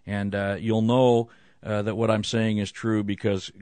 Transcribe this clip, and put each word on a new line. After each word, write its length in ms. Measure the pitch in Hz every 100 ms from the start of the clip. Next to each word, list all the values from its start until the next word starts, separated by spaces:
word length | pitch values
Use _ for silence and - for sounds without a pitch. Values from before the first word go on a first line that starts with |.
| -
and, 300 | 101 101 101
uh, 220 | 98 98
you'll 240 | 110 110
know, 460 | 113 123 127 117 117 - _ _
uh, 180 | - 104
that 140 | 104 101
what 160 | 113
I'm 140 | 110 101
saying 340 | 113 113 107
is 120 | 98
true, 320 | - 113 110
because 460 | 104 98 110 95 - -